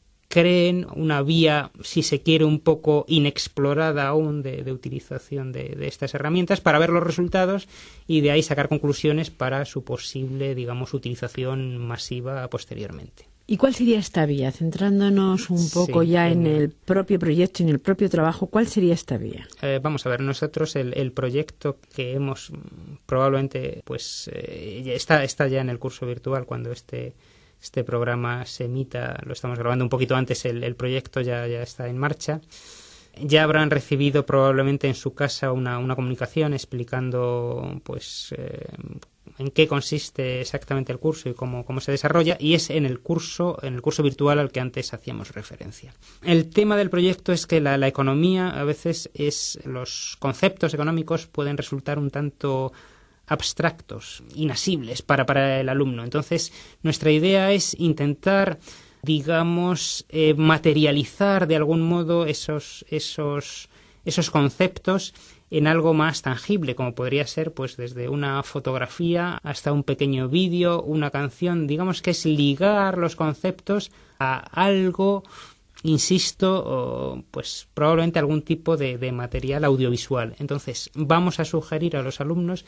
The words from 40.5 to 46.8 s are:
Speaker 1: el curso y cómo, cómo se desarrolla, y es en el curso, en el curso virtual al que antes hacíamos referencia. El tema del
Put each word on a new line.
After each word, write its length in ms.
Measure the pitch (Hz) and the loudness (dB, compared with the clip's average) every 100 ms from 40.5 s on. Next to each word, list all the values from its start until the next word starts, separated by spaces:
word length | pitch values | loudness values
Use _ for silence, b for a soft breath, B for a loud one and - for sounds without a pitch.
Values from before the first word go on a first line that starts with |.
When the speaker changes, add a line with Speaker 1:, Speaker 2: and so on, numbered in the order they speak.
| 139 - 139 131 | -8 -4 -4 -4
Speaker 1:
el 60 | 123 | -4
curso 300 | 160 156 131 | -4 -4 -6
y 60 | |
cómo, 300 | 120 127 123 | -8 -6 -8
cómo 160 | 120 127 | -6 -6
se 100 | - | -4
desarrolla, 460 | 139 - 175 165 170 | -2 2 4 2 2
y 160 | 147 | 2
es 160 | 165 - | 2 2
en 140 | 156 139 | 0 0
el 140 | 123 | -2
curso, 580 | - 165 - - 175 - | -2 -2 -2 -2 -2 -2
en 120 | 139 | -6
el 80 | 123 | -4
curso 200 | 151 151 | -2 2
virtual 360 | 147 127 143 147 | 2 2 2 4
al 140 | 135 | 0
que 80 | 127 | -2
antes 320 | 127 127 - | -4 -6 -8
hacíamos 400 | 120 - 113 101 | -10 -10 -10 -10
referencia. 640 | - - - - - - - b b | -14 -16 -14 -16 -16 -20 -20 b b
El 280 | 175 170 160 | 4 4 4
tema 260 | 208 208 | 4 4
del 140 | 208 | 4